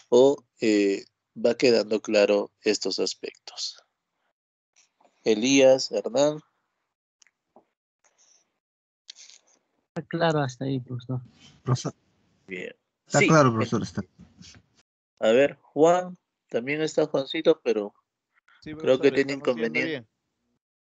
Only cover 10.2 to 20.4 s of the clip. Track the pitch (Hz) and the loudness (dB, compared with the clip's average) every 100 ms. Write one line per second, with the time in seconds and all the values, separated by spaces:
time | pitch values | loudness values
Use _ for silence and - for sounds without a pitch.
10.2 | 165 151 135 - 135 135 127 120 - 127 | 0 0 -4 -6 -6 -6 -8 -12 -8 -10
11.2 | - _ - _ 131 131 147 - _ _ | -10 _ -20 _ -4 -4 -4 -12 _ _
12.2 | _ _ - 90 - - _ _ - 143 | _ _ -16 -14 -14 -18 _ _ -4 0
13.2 | 156 156 131 113 - 117 98 - - _ | 4 6 4 2 -2 -4 -4 -10 -12 _
14.2 | - - - - _ _ _ _ _ - | -20 -20 -20 -20 _ _ _ _ _ -2
15.2 | 113 120 143 - _ 143 160 180 180 180 | 2 4 2 -2 _ 2 4 2 -2 -14
16.2 | _ _ _ - 127 151 156 - 151 143 | _ _ _ -8 -6 -4 -4 -2 -2 -2
17.2 | 135 160 165 160 123 107 104 _ _ _ | -6 -2 0 0 0 -2 -4 _ _ _
18.2 | _ _ _ _ 151 156 156 131 139 131 | _ _ _ _ -18 -6 0 2 2 0
19.2 | 135 139 131 117 113 120 160 139 113 _ | -2 -4 -4 -2 -4 -4 -6 -8 -12 _
20.2 | _ _ | _ _